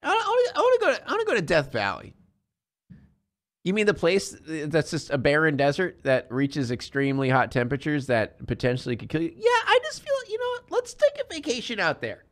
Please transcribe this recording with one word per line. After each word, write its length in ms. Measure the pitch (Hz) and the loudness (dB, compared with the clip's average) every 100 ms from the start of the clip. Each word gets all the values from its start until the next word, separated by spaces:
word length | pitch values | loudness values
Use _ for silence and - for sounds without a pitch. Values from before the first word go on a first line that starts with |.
I, 80 | 262 | 0
I 20 | |
wanna, 440 | 415 403 480 494 - | 0 2 2 2 2
I 20 | |
wanna 180 | 466 494 | 4 4
go 180 | 392 233 | 4 0
to, 100 | - | -2
I 40 | |
wanna 120 | 339 | -2
go 100 | 440 | 0
to 80 | 233 | 0
Death 300 | 160 165 139 | 2 2 2
Valley. 420 | 117 98 82 101 - _ _ _ _ _ _ _ - - _ _ _ _ _ | -2 -4 -4 -12 -20 _ _ _ _ _ _ _ -20 -20 _ _ _ _ _
You 100 | 170 | -2
mean 120 | 202 208 | 2 2
the 80 | |
place 420 | 202 170 190 196 - 147 | 2 2 2 -2 -14 -10
that's 460 | 156 151 165 147 | -6 0 0 0
just 180 | 160 - | -4 -4
a 80 | 139 | 0
barren 380 | 117 147 160 143 | 2 4 4 2
desert 420 | 143 143 185 - | 2 2 -2 -4
that 260 | 139 131 - | 0 0 0
reaches 400 | 123 139 151 123 | -2 -2 0 -4
extremely 580 | 123 - 139 139 135 135 | -4 -4 -2 0 0 2
hot 220 | 131 113 | 4 4
temperatures 560 | - 123 135 156 147 123 | 2 0 -2 -2 -2 0
that 400 | 117 107 - - | 0 0 -6 -8
potentially 480 | 117 127 123 127 | -2 -2 -2 -4
could 140 | 120 - | -6 -4
kill 140 | 156 | -4
you? 100 | 165 | -4
Yeah, 140 | - 440 480 - | 0 2 2 4
I 140 | 494 | 2
just 200 | 622 - | 2 -12
feel, 120 | 622 554 466 | -4 -4 -4
you 80 | 440 | -6
know, 260 | 494 494 494 | -6 -8 -4
let's 240 | 427 494 | -4 -4
take 260 | - 587 571 | 0 0 0
a 140 | 494 | -8
vacation 460 | 330 285 247 - 220 | -8 -6 -6 -6 -2
out 200 | 175 139 | -2 -2
there. 240 | 117 92 _ | -6 -10 _